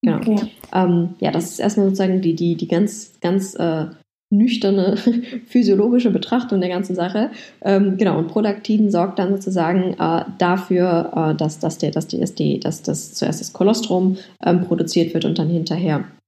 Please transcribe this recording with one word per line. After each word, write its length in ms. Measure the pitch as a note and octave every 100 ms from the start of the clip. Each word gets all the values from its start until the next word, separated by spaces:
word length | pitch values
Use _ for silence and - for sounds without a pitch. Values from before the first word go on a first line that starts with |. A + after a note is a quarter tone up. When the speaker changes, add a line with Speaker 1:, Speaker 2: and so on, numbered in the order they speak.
Speaker 1:
Genau. 140 | A#3 A3+
Speaker 2:
Okay. 340 | A#3 G#3 - - -
Speaker 1:
Ähm, 420 | - F#3 F3 E3+ -
ja, 120 | -
das 200 | E3 E3+
ist 80 | -
erstmal 260 | - G#3 G3
sozusagen 340 | F#3+ F#3+ F#3
die, 120 | F3
die, 220 | E3 E3+ E3
die 120 | E3
ganz, 460 | E3+ G#3 - - _
ganz, 320 | F3 F#3+ F#3+ -
äh, 300 | E3+ D#3+ D#3 - _ _ _
nüchterne 640 | G#3 A#3+ A3 G3 G3 F#3+ A3 - A#3
<laughs> 240 | - B3 -
physiologische 680 | B3 G#3+ G3 G#3+ B3 A#3+
Betrachtung 480 | F#3+ - B3 B3 G3
der 100 | F3+
ganzen 260 | F3+ F#3+ F3+
Sache. 340 | F3 G3 B3 - - -
Ähm, 360 | - G3 G3+ F#3+
genau, 200 | G3+ D#3
und 100 | E3
Prolaktin 640 | A3 G#3 G3+ - G#3+ G#3
sorgt 280 | F3+ F3+ -
dann 120 | F3+
sozusagen, 640 | G3 F#3+ F#3 E3 F#3 F#3
äh, 320 | - D#3+ E3 - -
dafür, 760 | F3+ F#3 - F3+ F3+ E3+ - -
äh, 200 | D#3 D#3
dass, 240 | D#3 D#3
dass 180 | D#3+ -
der, 140 | E3
dass 160 | D#3 -
die, 120 | -
dass 140 | F#3+
die, 260 | - D3+ D3
dass 220 | - -
das 320 | - D#3+ -
zuerst 260 | - - D#3
das 140 | -
Kolostrum, 640 | - F#3+ A#3 - F#3 F#3 F#3 - _
ähm, 180 | - F3
produziert 520 | F3+ E3+ E3 F3 E3
wird 120 | E3 D#3+
und 140 | E3
dann 100 | D#3
hinterher 540 | E3+ E3 E3+ F3 D3 - -